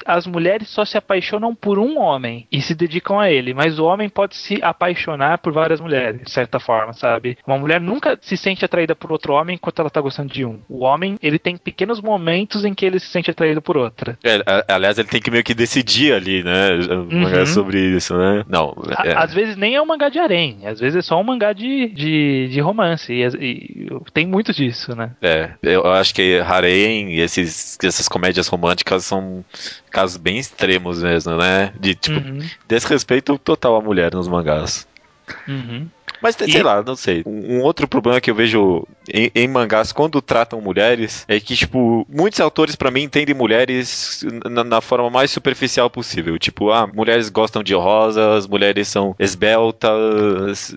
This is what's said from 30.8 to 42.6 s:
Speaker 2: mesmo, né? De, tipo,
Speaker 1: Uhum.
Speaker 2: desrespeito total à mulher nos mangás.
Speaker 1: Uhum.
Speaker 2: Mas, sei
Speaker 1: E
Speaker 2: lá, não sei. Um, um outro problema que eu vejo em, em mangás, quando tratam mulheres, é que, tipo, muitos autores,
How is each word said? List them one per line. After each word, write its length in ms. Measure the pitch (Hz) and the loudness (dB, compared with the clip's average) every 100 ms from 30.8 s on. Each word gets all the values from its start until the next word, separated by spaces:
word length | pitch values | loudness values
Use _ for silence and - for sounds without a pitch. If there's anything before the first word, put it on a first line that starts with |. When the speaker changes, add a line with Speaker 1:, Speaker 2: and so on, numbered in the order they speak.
| 90 85 | 0 -2
Speaker 2:
mesmo, 360 | 87 85 85 82 | 0 0 0 0
né? 340 | 90 95 101 - | 2 2 0 -2
De, 160 | 95 131 | -2 -2
tipo, 240 | - 151 | -2 -4
Speaker 1:
Uhum. 200 | 139 139 160 - - | -4 -8 -10 -12 -2
Speaker 2:
desrespeito 720 | 113 - 143 - 127 - 143 | 0 2 0 2 0 0 -2
total 400 | - 160 127 113 | 0 0 2 2
à 40 | |
mulher 320 | 107 95 85 | 2 2 0
nos 140 | 92 87 | 0 -2
mangás. 580 | 87 78 76 76 - - _ _ _ - - - | -2 0 -2 -2 -8 -12 _ _ _ -20 -16 -10
Speaker 1:
Uhum. 400 | 139 120 120 165 - - - | -10 -8 -10 -12 -14 -18 -4
Speaker 2:
Mas, 120 | 226 226 | -2 0
sei 120 | 202 | 0
Speaker 1:
E 160 | 151 | 2
Speaker 2:
lá, 180 | 165 101 | 2 2
não 140 | 117 131 | 0 -4
sei. 260 | - 85 95 | -2 -2 -2
Um, 320 | 107 104 123 | -8 -4 0
um 40 | |
outro 260 | 139 - 143 | 0 0 -2
problema 320 | 262 120 123 | 0 2 2
que 100 | 127 | 2
eu 40 | 110 | 2
vejo 520 | 113 110 98 85 - _ - | 2 4 4 2 -2 _ -4
em, 160 | 107 113 117 | 0 2 2
em 120 | 127 | 2
mangás, 440 | 131 110 107 110 | 2 2 2 2
quando 300 | - 156 147 | 0 0 0
tratam 400 | - 120 117 113 | 0 0 0 -2
mulheres, 640 | 104 92 110 120 110 - - | -2 2 4 2 -2 -6 -2
é 120 | 104 | -2
que, 160 | 107 123 | 0 -2
tipo, 520 | - 131 120 117 107 | 0 2 2 2 0
muitos 300 | 143 196 - | 0 0 2
autores, 360 | 156 - | 0 2